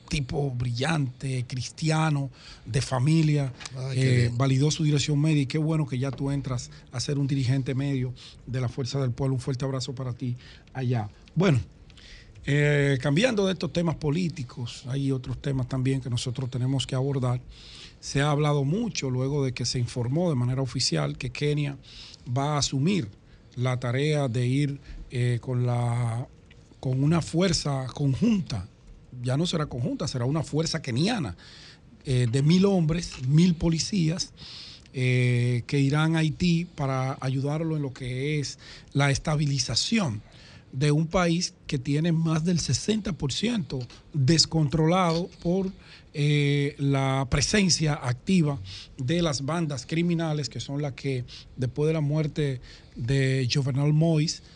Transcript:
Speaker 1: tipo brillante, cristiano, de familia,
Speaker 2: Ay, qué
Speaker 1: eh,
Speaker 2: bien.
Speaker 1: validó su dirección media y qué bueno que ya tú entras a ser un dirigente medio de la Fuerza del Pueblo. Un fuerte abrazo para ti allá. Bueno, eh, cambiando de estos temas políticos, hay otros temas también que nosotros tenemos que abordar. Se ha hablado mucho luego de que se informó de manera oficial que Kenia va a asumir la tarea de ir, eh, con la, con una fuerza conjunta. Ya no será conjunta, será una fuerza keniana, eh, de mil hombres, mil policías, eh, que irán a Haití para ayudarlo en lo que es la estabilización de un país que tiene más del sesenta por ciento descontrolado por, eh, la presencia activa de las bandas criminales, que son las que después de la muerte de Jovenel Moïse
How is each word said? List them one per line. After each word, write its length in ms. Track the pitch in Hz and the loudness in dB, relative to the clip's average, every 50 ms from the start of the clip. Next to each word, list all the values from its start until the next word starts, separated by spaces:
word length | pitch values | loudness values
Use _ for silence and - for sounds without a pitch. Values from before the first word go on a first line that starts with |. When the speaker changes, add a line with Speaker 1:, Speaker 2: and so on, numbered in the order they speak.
| - - | -8 -8
Speaker 1:
tipo 420 | - 156 139 123 165 151 143 143 127 | -6 -6 -4 -4 -2 -2 -2 -2 -2
brillante, 920 | 120 123 127 117 117 131 151 170 156 139 127 123 - - 135 131 127 120 123 | -4 -4 -4 -2 -2 0 0 0 0 -2 -2 -4 -6 -6 -4 -4 -4 -4 -6
cristiano, 800 | - 127 120 - - - 165 156 156 156 160 160 147 143 139 131 - - - - - - - | -6 -8 -8 -8 -8 -4 0 0 2 2 2 2 0 0 -2 -6 -8 -14 -20 -20 -20 -16 -8
de 160 | - 110 143 | -4 -2 -2
familia, 720 | 123 - 131 127 123 147 160 160 160 151 147 147 139 135 127 - - - 127 | -2 0 0 0 2 4 4 4 4 4 2 2 0 -2 -6 -10 -14 -14 -12
Speaker 2:
Ay, 200 | 131 131 135 131 | -10 -8 -4 0
qué 160 | 131 131 127 127 | 2 2 4 4
Speaker 1:
eh, 40 | 123 | 4
Speaker 2:
bien. 180 | 120 120 120 120 | 4 2 2 0
Speaker 1:
validó 320 | 139 139 135 131 143 151 | 2 2 4 4 2 2
su 140 | 151 - 160 | 2 2 2
dirección 340 | 151 147 143 - - 151 143 | 2 2 2 2 2 2 2
media 220 | 147 156 156 147 139 | 4 4 4 2 2
y 40 | |
qué 120 | 123 - 156 | 0 0 -2
bueno 280 | 151 156 160 156 151 | 0 0 0 0 0
que 120 | 120 127 123 | -2 -2 -2
ya 120 | 131 139 | -2 -4
tú 200 | 127 - 143 139 | -4 -4 -4 -2
entras 400 | 143 143 123 127 127 123 123 - - - - - - | -2 -4 -4 -4 -6 -6 -6 -10 -14 -20 -18 -12 -8
a 80 | 123 | -6
ser 180 | - - 147 139 | -4 -2 -2 0
un 80 | 143 | 0
dirigente 480 | 131 143 135 131 117 135 135 127 135 135 | 0 0 0 2 2 2 2 0 -2 -2
medio 400 | 127 139 143 139 131 127 127 123 - - - - - - | -2 0 0 0 0 -2 -4 -6 -10 -16 -20 -20 -18 -10
de 140 | - 117 131 | -6 -4 -4
la 80 | 127 120 | -4 -4
Fuerza 320 | 120 - 135 120 - 139 | -4 -4 -6 -4 -2 -2
del 100 | 135 127 | -2 -2
Pueblo. 240 | 117 - 139 135 135 | -2 -2 -2 -2 -2
Un 60 | 127 | -2
fuerte 240 | 123 - 135 123 139 | -2 -4 -4 -4 -4
abrazo 300 | 135 135 131 123 - 131 | -4 -4 -4 -6 -6 -8
para 180 | 123 135 127 117 | -8 -6 -8 -6
ti 240 | - 135 123 123 123 - - - - - - - | -6 -4 -6 -6 -6 -10 -16 -20 -20 -20 -12 -8
allá. 340 | 131 131 120 127 117 104 101 - - - - - | -4 -2 0 0 0 -2 -6 -10 -16 -20 -6 -2
Bueno, 240 | 156 180 202 147 117 - - - - - - - - - - - - - - - - - | 2 4 4 4 4 2 -2 -10 -20 -20 -20 -20 -20 -20 -20 -20 -20 -20 -20 -20 -8 -2
eh, 520 | - 139 147 147 147 147 143 143 143 139 131 123 | 0 2 4 4 4 4 4 4 4 2 2 2
cambiando 440 | 147 139 160 226 262 240 202 196 | 2 4 4 4 4 4 2 2
de 60 | 190 190 | 2 0
estos 180 | 156 185 156 - | -2 -4 -2 -2
temas 240 | 170 175 170 156 | 0 0 0 0
políticos, 880 | - - 151 143 170 185 165 - - 127 123 - - 120 117 - - - 123 | 0 -2 -2 0 0 0 -2 -4 -6 -10 -10 -10 -10 -10 -10 -10 -12 -10 -8
hay 220 | 127 139 139 135 135 | -4 -2 -2 -2 -2
otros 280 | 131 127 - 127 - - | -2 -4 -6 -8 -6 -4
temas 260 | 147 135 131 123 123 | -2 -2 -2 -2 -2
también 320 | - 131 127 131 135 135 | -2 0 0 0 0 0
que 80 | 123 135 | -2 -2
nosotros 400 | 120 120 - 127 120 - 135 123 | -4 -4 -2 -4 -4 -4 -4 -4
tenemos 360 | - 127 123 131 139 139 - | -4 -2 -2 0 0 -2 -2
que 80 | - 135 | -2 -2
abordar. 460 | 131 131 139 139 139 127 127 123 127 123 - - - - - - - - - - - | -2 0 0 0 0 0 0 -2 -2 -4 -10 -18 -20 -20 -20 -20 -20 -20 -20 -20 -16
Se 220 | - - - 139 143 | -10 -4 0 0 2
ha 80 | 151 | 2
hablado 340 | 147 143 151 147 147 147 139 | 2 2 2 2 2 2 2
mucho 460 | 135 160 214 240 220 147 - 147 135 | 0 0 0 -2 -2 -4 -4 -4 -2
luego 340 | 127 127 131 135 143 147 139 | -2 0 0 0 0 0 0
de 80 | 131 127 | -2 -2
que 140 | - 127 | -4 -4
se 120 | 117 - 135 | -4 -2 -2
informó 520 | 120 117 - 127 120 117 135 160 185 175 | -2 -2 -2 -4 -2 0 0 0 2 2
de 60 | 151 | 2
manera 260 | 123 123 123 131 127 135 | 0 0 0 0 -2 -2
oficial 560 | 123 - 131 127 - - 160 147 - - - | -2 -2 -2 -2 0 0 0 0 -2 -4 -6
que 120 | - 127 | -8 -8
Kenia 460 | - - 147 147 147 147 147 143 139 139 - - - - - - - - - | -6 -2 0 0 0 0 0 -2 -4 -8 -14 -18 -20 -20 -20 -20 -20 -16 -8
va 280 | - 120 135 135 147 151 | -4 -2 0 0 0 0
a 40 | 147 | 0
asumir 500 | 135 - - 139 135 175 208 180 120 98 - - - - - - - - - | 0 0 0 0 2 2 2 0 -2 -4 -8 -16 -20 -20 -20 -20 -20 -14 -6
la 220 | 123 120 127 127 120 | -2 -2 0 0 -2
tarea 480 | 127 123 120 131 147 156 151 147 143 131 | -2 -2 0 0 0 2 2 2 0 0
de 180 | 110 127 123 | 0 0 0
ir, 340 | 123 127 139 147 139 143 143 - - - - - - | 2 2 2 0 0 -2 -6 -10 -14 -14 -14 -12 -8
eh, 280 | - 127 123 123 120 117 - | -4 -2 0 0 0 -2 -4
con 240 | 131 127 123 123 | -4 -2 -2 0
la, 600 | 123 120 123 120 120 120 120 123 117 113 117 135 - - - - - - - - - - - | 0 0 0 0 0 0 0 -2 -2 -2 -4 -6 -8 -12 -20 -20 -20 -20 -20 -20 -20 -14 -8
con 220 | - 131 127 131 139 | -4 -2 0 2 2
una 160 | 147 165 165 | 2 2 2
fuerza 640 | - - - 160 185 196 165 - - 147 139 135 131 127 - | 0 0 0 0 2 2 2 0 -2 -2 -2 -2 -4 -6 -4
conjunta. 760 | - 147 139 131 - 180 240 226 196 160 - 139 101 92 - - - - - - - - - - 123 120 | -2 0 0 0 2 2 2 2 2 0 -2 -6 -6 -8 -10 -14 -20 -20 -20 -20 -20 -20 -18 -14 -8 -4
Ya 140 | 127 127 | -2 0
no 80 | 143 175 | 0 0
será 200 | 175 - 160 151 | 0 0 -2 -2
conjunta, 420 | 131 - 127 120 190 285 262 185 - | -4 -4 -4 -4 -4 -2 -4 -4 -4
será 160 | - 127 117 | -4 -2 -2
una 180 | 127 147 160 127 | 0 0 -2 -2
fuerza 380 | - - 147 165 160 - 156 | -2 -2 -2 -2 -2 -2 -4
keniana, 560 | - - 113 117 160 208 254 220 151 98 85 - - - - - - - - - - - - - - | -4 -2 0 0 2 2 0 0 -2 -6 -8 -10 -16 -20 -20 -20 -20 -20 -20 -20 -20 -20 -20 -12 -4
eh, 200 | - 127 123 127 117 | -2 0 2 2 2
de 120 | 110 135 139 | 2 2 4
mil 220 | 147 170 185 190 | 6 6 6 6
hombres, 560 | 202 196 185 165 151 165 175 170 - - - 131 131 | 6 4 4 2 2 0 -2 -4 -8 -8 -6 0 4
mil 260 | 143 156 175 185 170 | 6 6 6 6 4
policías, 800 | - - 170 165 160 - - - 196 165 78 170 185 - - - - - - - - - - - - - - - | 2 2 0 0 0 -2 -2 0 0 0 0 0 -2 -6 -10 -12 -18 -18 -18 -18 -18 -18 -18 -20 -20 -20 -10 -6
eh, 680 | 131 127 127 127 127 123 123 123 120 120 123 123 120 110 | -2 0 2 2 2 4 2 2 2 2 2 0 0 -2
que 120 | - - 143 | 0 2 2
irán 380 | 139 135 139 151 156 160 165 | 4 4 4 4 4 4 4
a 40 | 160 | 2
Haití 440 | 160 156 135 - 185 180 170 165 175 | 2 2 0 2 2 4 4 4 2
para 540 | 175 - - 143 135 135 131 131 131 139 - | -2 -4 -4 -2 -2 0 0 -2 -2 -4 -4
ayudarlo 560 | - 135 131 135 131 139 147 156 165 160 156 | -4 -2 -2 -2 0 -2 -2 -2 -2 -2 -2
en 60 | 151 143 | -2 -2
lo 100 | 135 123 | -4 -6
que 480 | - 135 123 127 127 135 147 151 151 | -8 -8 -6 -4 -4 -2 -2 -2 -2
es 180 | 139 - - - - - - - - - - | -4 -6 -8 -14 -18 -20 -20 -20 -14 -4 0
la 160 | 139 139 143 | 2 2 2
estabilización 1120 | 135 - - - 156 147 156 143 139 135 123 - 120 113 - - 226 226 196 143 104 104 - - - - - - - - - - - | 2 0 0 0 0 0 2 0 0 0 -2 -2 -2 -2 0 2 2 2 2 0 -2 -6 -10 -14 -20 -20 -20 -20 -20 -20 -18 -12 -4
de 180 | 131 143 147 147 | 0 2 4 4
un 160 | 151 165 156 | 4 2 2
país 440 | - 190 180 175 165 170 180 - - - - | 2 2 4 4 2 2 0 -4 -6 -12 -8
que 120 | - - 139 | -4 -4 -4
tiene 340 | 120 147 139 147 160 175 160 | -2 0 0 2 2 2 2
más 320 | 160 165 160 160 160 156 | 2 2 2 0 0 2
del 160 | 175 185 160 | 2 0 0
sesenta 520 | - - 127 - - - 214 220 196 220 170 | 0 0 -2 0 0 0 0 0 -2 -4 -4
por 200 | - 165 139 - | -4 -4 -4 -2
ciento 480 | - - 233 247 226 151 - 151 131 123 - - - - - - | -2 -2 0 0 -2 -4 -4 -6 -8 -8 -10 -14 -20 -18 -6 -2
descontrolado 1120 | 160 131 127 165 156 - - - 160 156 135 123 160 160 160 175 190 185 170 160 165 175 196 - - - | 2 4 4 6 4 4 2 2 2 2 2 2 4 4 4 4 4 4 2 2 0 -2 -4 -8 -4 -2
por, 280 | 170 175 190 190 190 190 - - - - - - - - | 0 0 0 0 -2 -6 -10 -16 -20 -20 -20 -20 -10 -4
eh, 600 | 156 143 147 147 147 143 143 143 143 143 143 - - | 0 2 2 4 4 4 2 2 2 0 -2 -2 0
la 480 | 143 139 139 135 135 135 135 135 139 123 | 0 2 2 2 2 2 2 0 0 0
presencia 640 | - 147 139 - - 214 196 180 143 - 160 151 147 | 0 0 2 2 4 4 4 4 4 2 2 0 0
activa 640 | 160 151 127 123 123 - - 190 185 160 147 139 139 95 - - - - - - | 0 -2 -2 -4 -2 0 2 4 4 4 2 0 -2 -6 -10 -14 -14 -16 -14 -10
de 260 | - 135 123 165 175 170 | -6 -2 0 0 2 2
las 220 | 160 139 127 139 | 0 0 -2 -2
bandas 420 | 135 156 175 170 151 143 123 - | -2 -2 -2 -2 -2 -4 -6 -6
criminales, 640 | - 165 160 175 175 170 165 165 160 151 151 143 - | -4 -2 0 2 2 2 0 0 0 -2 -2 -4 -6
que 100 | - 127 | -8 -10
son 240 | 120 - 139 143 147 | -8 -6 -6 -4 -4
las 100 | 143 127 | -6 -6
que 300 | - - 139 135 127 123 - - - - - - | -6 -4 -4 -4 -4 -6 -8 -12 -18 -20 -16 -8
después 300 | - 127 123 123 - 147 156 | -4 -4 -4 -2 0 0 2
de 40 | 160 | 2
la 80 | 160 | 2
muerte 600 | 151 143 147 156 156 151 143 - 151 139 131 127 - - - - - - - | 0 0 0 0 0 0 -2 -2 -2 -2 -2 -4 -8 -14 -20 -20 -20 -16 -10
de 520 | - 127 113 139 139 135 131 131 135 131 120 - | -6 -2 0 2 2 4 2 2 0 0 0 0
Jovenel 400 | 147 131 131 131 135 143 151 151 | 0 0 0 0 2 2 4 4
Moïse 480 | 151 160 165 165 151 147 165 - - - - - | 4 4 4 4 4 2 0 -2 -6 -12 -20 -20